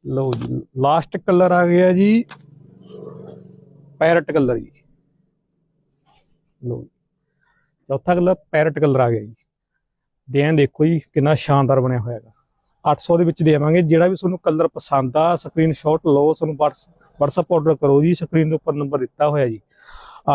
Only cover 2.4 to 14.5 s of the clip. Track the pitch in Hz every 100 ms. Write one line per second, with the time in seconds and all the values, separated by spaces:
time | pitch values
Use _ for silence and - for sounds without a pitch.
2.4 | - - - - - - - - - -
3.4 | - - - - - - 156 170 156 151
4.4 | 131 117 - _ _ _ _ _ _ _
5.4 | _ _ _ _ _ _ _ _ _ _
6.4 | _ _ 123 120 123 _ _ _ _ _
7.4 | _ _ _ _ _ 135 - 180 180 185
8.4 | _ 160 151 143 147 131 120 113 104 113
9.4 | _ _ _ _ _ _ _ _ - 131
10.4 | 147 160 139 - 156 170 - - 143 151
11.4 | - 143 135 135 127 123 113 117 113 _
12.4 | _ _ _ _ - 147 - 170 170 160
13.4 | 156 147 151 170 165 160 180 190 185 180
14.4 | -